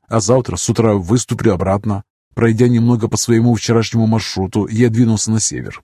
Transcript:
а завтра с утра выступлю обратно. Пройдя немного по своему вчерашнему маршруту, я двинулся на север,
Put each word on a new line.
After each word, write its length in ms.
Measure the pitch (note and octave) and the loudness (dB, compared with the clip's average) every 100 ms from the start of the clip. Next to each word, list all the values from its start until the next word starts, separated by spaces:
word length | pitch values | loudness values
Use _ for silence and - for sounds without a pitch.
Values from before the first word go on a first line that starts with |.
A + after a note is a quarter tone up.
| - | -4
а 120 | A2 | -2
завтра 380 | G#2 B2+ - F2+ | 2 0 0 -6
с 120 | - | -4
утра 240 | A2+ A2+ | 0 2
выступлю 600 | G2+ E2+ B2 - A2+ A2 | 2 0 -2 -2 -2 0
обратно. 500 | F2+ F#2+ G2+ G#2 G2+ - _ _ - | 0 0 -2 -2 -6 -8 _ _ 0
Пройдя 320 | A2+ A2 B2 | 0 4 2
немного 400 | A#2 A#2 A#2+ A2 | 2 2 0 0
по 100 | - | -4
своему 380 | - A2+ A#2+ A2 | 0 2 2 0
вчерашнему 500 | - A#2 - A#2 A2 | 0 0 0 0 0
маршруту, 640 | A2 - - F#2+ G#2+ G2 | 0 -2 -6 -4 -2 -2
я 220 | A2 B2 | 2 2
двинулся 420 | A2+ A#2 G#2+ - | 4 2 2 0
на 80 | A2 | -2
север, 420 | - B2+ - - | -2 -6 -10 -14